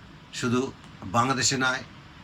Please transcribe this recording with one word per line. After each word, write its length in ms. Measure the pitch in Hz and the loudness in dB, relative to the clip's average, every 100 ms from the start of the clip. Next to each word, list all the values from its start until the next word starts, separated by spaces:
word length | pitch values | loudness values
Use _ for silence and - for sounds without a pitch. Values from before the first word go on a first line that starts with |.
| - - - | -20 -20 -14
শুধু 260 | - 127 123 131 - - - 95 117 | -4 2 2 2 -4 -16 -14 -2 2
বাংলাদেশে 400 | 123 123 120 135 | 4 4 2 2
নয়, 180 | 131 131 - - - - | 2 0 -4 -16 -18 -20